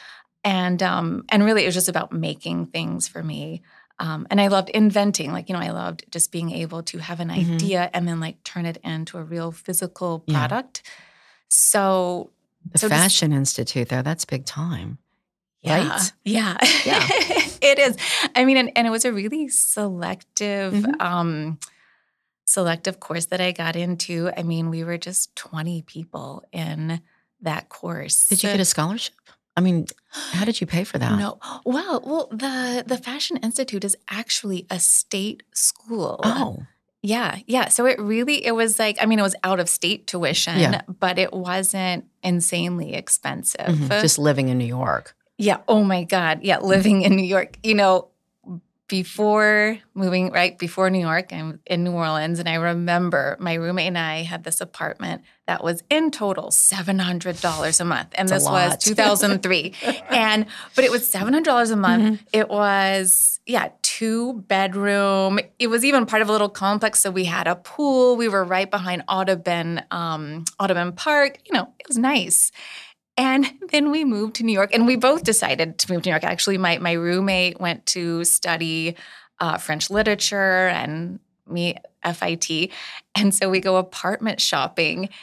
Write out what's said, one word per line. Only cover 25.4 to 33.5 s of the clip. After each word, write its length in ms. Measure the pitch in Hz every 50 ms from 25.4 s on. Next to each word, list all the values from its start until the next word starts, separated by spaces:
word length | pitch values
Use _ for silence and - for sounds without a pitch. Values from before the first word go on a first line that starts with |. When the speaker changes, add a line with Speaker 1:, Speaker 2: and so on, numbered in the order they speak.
| - - - 156 156 170 175 165 151
Speaker 1:
people 600 | - - 160 165 - - 147 131 135 143 - - _
in 480 | - 175 160 165 156 156 160 160 165 165 - _ _ _ _ _ _ _
that 280 | 214 165 151 - - _
course. 580 | - - - 175 170 151 147 151 - - - -
Speaker 2:
Did 120 | 202 185
you 80 | - 208
get 100 | 202 196
a 60 | 185
scholarship? 480 | - - - 151 170 208 233 - - - _ _ _ _ _ _ _ _
I 60 | -
mean, 240 | 180 185 175 165 - - - _ _ _
how 360 | - - - - - 175 202
did 140 | 226 220 -
you 60 | 196
pay 180 | - - 170 196
for 140 | - - -
that? 220 | 123 117 107 101
Speaker 1:
No. 180 | 101 101 - - - - - - -
Well, 380 | 247 247 285 370 392 320 - -
well, 240 | 254 302 330 277 -
the, 520 | 226 214 269 269 262 254 254 247 240 247 226 -
the 100 | 254 247
Fashion 400 | 254 247 254 285 - - 349 262
Institute 460 | - 226